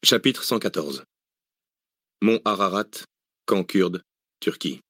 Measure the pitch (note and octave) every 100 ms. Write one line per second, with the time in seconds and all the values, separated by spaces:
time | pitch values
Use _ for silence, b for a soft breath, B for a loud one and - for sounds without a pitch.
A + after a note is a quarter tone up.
0 | - A#2+ C3+ B2+ - A2+ G2 F2 D2 C2+
1 | - _ _ _ _ _ _ _ _ _
2 | _ _ G#2 A2+ - G2+ G2 F#2+ G#2+ -
3 | - _ _ _ - G2+ F2+ G2+ F2+ F2+
4 | _ _ _ _ - - - - _